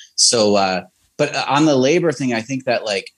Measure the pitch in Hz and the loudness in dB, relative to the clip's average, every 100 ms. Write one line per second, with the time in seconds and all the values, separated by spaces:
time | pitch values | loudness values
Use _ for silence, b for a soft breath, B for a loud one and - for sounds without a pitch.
0 | B - - 120 104 101 95 92 87 _ | B -2 0 2 2 2 0 -2 -6 _
1 | _ - 147 135 123 139 156 135 131 175 | _ -6 -4 -4 -2 2 2 4 2 2
2 | 170 135 131 113 113 135 127 117 107 98 | 0 -2 -4 -4 -4 -8 -2 -2 -2 -6
3 | - | -6